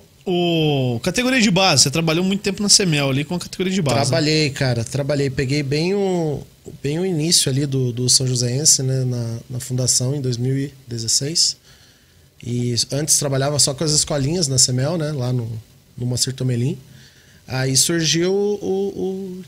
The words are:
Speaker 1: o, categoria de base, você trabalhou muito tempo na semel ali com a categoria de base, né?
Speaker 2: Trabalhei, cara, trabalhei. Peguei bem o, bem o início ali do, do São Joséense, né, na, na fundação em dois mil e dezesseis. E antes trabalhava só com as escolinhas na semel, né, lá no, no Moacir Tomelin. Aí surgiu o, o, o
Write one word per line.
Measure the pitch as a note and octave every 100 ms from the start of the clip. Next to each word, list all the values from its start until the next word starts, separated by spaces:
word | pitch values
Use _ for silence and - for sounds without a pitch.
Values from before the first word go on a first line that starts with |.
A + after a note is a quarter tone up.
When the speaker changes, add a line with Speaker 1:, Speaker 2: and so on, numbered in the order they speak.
| - _ -
Speaker 1:
o, | F3 F3 E3 D#3 C#3 B2+ A#2
categoria | F#3 F3 B3 C4
de | A3
base, | F#3+ F#3+ C#3
você | C#3+
trabalhou | D#3+ E3 D#3+
muito | F#3 G3
tempo | G3+ F#3+
na | G#3
semel | - F#3 D3 C#3
ali | C3+
com | C#3+
a | F3
categoria | - - F#3+
de | F#3+
base, | D3 B2+
né? | C#3+
Speaker 2:
Trabalhei, | E3 D3+ D#3 D3+
cara, | C3 C3 A#2+
trabalhei. | A2+ C3+ C#3 C#3+ C#3
Peguei | C3 C3 D3
bem | C#3 D3+ F3
o, | G3+ G3 F3+ D#3 C3+ - - - -
bem | C#3 D#3
o | F#3+
início | E3 D#3+ F3 -
ali | C3 D3
do, | C3+ B2+
do | A#2 B2
São | - C3
Joséense, | B2 A#2+ C3 D#3 -
né, | C3 C3
na, | B2+ A#2+ A#2 A#2 -
na | B2+
fundação | - B2+ B2+ - B2
em | D3
dois | C3 A#2+
mil | B2+ C3+
e | C#3 - -
dezesseis. | A#2 A2+ - C#3 E3+ - - - - - _ _ _ - _
E | - A#2+ A#2+ A2+ -
antes | C3+ D#3 -
trabalhava | D3 C3+ C#3 D3
só | D3+
com | C3
as | D#3+
escolinhas | D3 - D3+ C3+ F3+ C#3+
na | C3
semel, | - B2+ C#3 F3
né, | D3+
lá | D3 B2
no, | B2+ A2+ A2 - - _ -
no |
Moacir | B2 B2 -
Tomelin. | C3 B2+ A#2+ B2+ F#3+ - - - - - - -
Aí | C3 C3+ C3+
surgiu | - E3+ D#3+ D#3+ F3+
o, | G3 G3+ G3+
o, | G3+ F#3+ G3 -
o | F#3 F#3+ F#3+ F#3